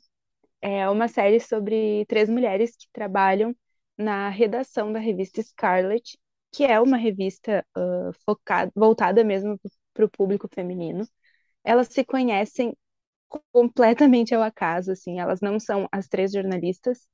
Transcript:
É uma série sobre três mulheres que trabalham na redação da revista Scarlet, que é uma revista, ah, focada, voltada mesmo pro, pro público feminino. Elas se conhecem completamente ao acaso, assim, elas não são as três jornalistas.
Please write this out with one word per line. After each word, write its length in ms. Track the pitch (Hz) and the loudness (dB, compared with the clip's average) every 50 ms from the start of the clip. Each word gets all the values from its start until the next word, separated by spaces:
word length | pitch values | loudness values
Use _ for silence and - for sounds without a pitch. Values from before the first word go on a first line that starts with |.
| _ _ _ _ _ _ _ _ _ _ _ _ | _ _ _ _ _ _ _ _ _ _ _ _
É 280 | - 202 196 196 190 190 | -8 -6 -4 -2 -2 0
uma 180 | 202 214 226 233 | 0 0 0 -2
série 320 | - - 208 202 214 233 | -2 0 2 4 4 4
sobre 680 | 226 - 233 220 208 202 220 220 220 214 208 208 208 | 2 0 -4 -4 -2 -2 -2 0 0 0 0 -2 -2
três 220 | - 240 220 214 208 | 0 0 2 2 2
mulheres 480 | 226 247 247 226 190 196 226 233 - | 2 0 0 0 0 0 0 -2 -2
que 100 | _ - _ _ | _ -20 _ _
trabalham 640 | - 220 208 190 202 196 190 190 196 214 233 247 - _ _ _ _ _ _ _ - | -12 -10 -4 0 2 2 2 2 2 0 -2 -4 -8 _ _ _ _ _ _ _ -6
na 300 | 208 214 208 196 202 202 | -4 -4 -4 -4 -4 -6
redação 600 | 196 196 240 214 196 240 269 - - - 214 214 214 | 0 0 0 0 0 -2 -6 -6 -6 -6 -6 -4 -6
da 60 | 220 | -4
revista 440 | 220 226 208 180 190 190 - - 220 | -4 -4 -4 -4 -6 -6 -6 -8 -10
Scarlet, 760 | - _ - - 208 180 185 185 190 208 240 - - - - _ _ _ _ _ _ - | -10 _ -4 -2 0 2 2 0 0 -2 -4 -6 -8 -16 -20 _ _ _ _ _ _ -4
que 120 | - 285 | -2 0
é 160 | 269 233 220 | 2 4 4
uma 160 | 240 269 262 | 4 4 2
revista, 680 | 240 226 233 196 190 190 190 190 - _ - 214 190 - - _ | 2 0 -2 -2 -2 -4 -6 -6 -6 _ -4 -4 -4 -4 -6 _
ah, 360 | 185 180 180 180 180 180 180 170 - _ | -6 -4 -4 -4 -4 -6 -8 -10 -8 _
focada, 460 | - 214 - _ - 190 175 185 185 - | -6 -6 -6 _ -2 -2 -2 -2 -2 0
voltada 500 | 202 214 220 220 226 214 180 190 220 226 | 2 4 4 4 4 2 2 4 2 2
mesmo 340 | 214 196 196 196 208 208 196 | 2 0 -2 -4 -4 -6 -8
pro, 120 | - 202 - _ _ _ _ | -10 -16 -20 _ _ _ _
pro 160 | - 214 208 | -2 -2 -2
público 380 | - - 202 190 196 202 - 196 - | 0 -2 -2 0 0 -2 -4 -8 -10
feminino. 520 | - 180 180 180 185 170 160 165 175 214 - _ _ _ _ _ _ _ _ _ _ _ | -10 -8 -8 -8 -8 -8 -6 -6 -8 -8 -10 _ _ _ _ _ _ _ _ _ _ _
Elas 240 | 208 226 240 254 - | 0 2 2 2 0
se 160 | - - 262 | -2 -4 -2
conhecem 720 | - - 269 254 247 214 196 214 214 - - 247 233 - - _ _ _ _ _ _ _ _ _ _ - 302 - _ - | -2 -2 -2 0 0 0 0 -2 -2 -4 -4 -4 -4 -6 -8 _ _ _ _ _ _ _ _ _ _ -16 -16 -16 _ 2
completamente 840 | 240 240 240 - - 247 220 233 233 302 285 254 240 233 226 254 | 4 4 4 4 4 4 4 6 6 6 6 6 6 4 2 0
ao 80 | 226 220 | 0 0
acaso, 500 | 220 220 - 196 165 165 175 185 185 190 | -2 -2 -4 -4 -2 -2 -2 -4 -4 -6
assim, 280 | 185 - - 175 180 | -8 -8 -8 -8 -6
elas 200 | 175 - 185 180 | -4 -2 -2 -2
não 180 | 208 202 202 214 | -2 -2 -4 -4
são 280 | 214 - 208 202 190 - - | -4 -4 -4 -4 -4 -4 -6
as 160 | 196 190 - | -8 -6 -4
três 240 | - - 190 196 196 | -2 -2 -2 -2 -2
jornalistas. 720 | 202 190 190 185 180 170 175 185 - _ 254 247 - _ _ | -4 -4 -4 -4 -4 -4 -4 -6 -4 _ -4 -4 -4 _ _